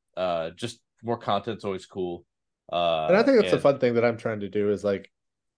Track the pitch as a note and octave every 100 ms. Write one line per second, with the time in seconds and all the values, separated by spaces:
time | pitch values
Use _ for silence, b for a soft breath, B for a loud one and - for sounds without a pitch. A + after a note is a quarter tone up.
0 | _ - F#2 E2+ D#2+ E2+ A#2 - _ _
1 | A#2 A#2 - G2+ G#2+ G2+ G#2 F#2+ - G2+
2 | F2+ F2 _ _ _ _ - F2 E2+ D#2+
3 | D#2 F#3+ A#3+ B3+ F#3 D3+ C#3+ C3+ B2 A#2
4 | A#2+ A2+ A#2 G#2+ G2+ G#2 G2+ G2 G2+ G2
5 | - _ _ _ _